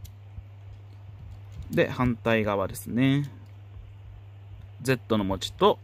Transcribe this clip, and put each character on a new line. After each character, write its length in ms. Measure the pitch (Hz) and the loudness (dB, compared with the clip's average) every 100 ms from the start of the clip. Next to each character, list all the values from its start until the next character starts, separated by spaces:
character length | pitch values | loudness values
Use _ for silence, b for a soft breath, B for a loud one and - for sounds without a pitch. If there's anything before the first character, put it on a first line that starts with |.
| - - - - - - - - - - - - - - - - - | -14 -16 -16 -14 -14 -16 -16 -16 -16 -16 -14 -14 -14 -14 -14 -12 0
で、 180 | - 156 | 4 4
反 260 | 143 127 110 | 4 2 4
対 280 | 110 113 | 4 4
側 240 | 104 101 95 | 4 2 2
で 80 | - | -2
す 120 | - | -2
ね。 440 | 110 135 139 143 - - - - - - - - - - - - - - - | 4 6 6 2 -6 -16 -16 -16 -16 -16 -16 -16 -16 -16 -16 -16 -16 -14 -4
Z 360 | 123 127 - 110 | 0 2 2 2
の 60 | |
文 160 | 95 95 | 2 0
字 140 | - | -4
と 260 | - 196 - | 4 6 6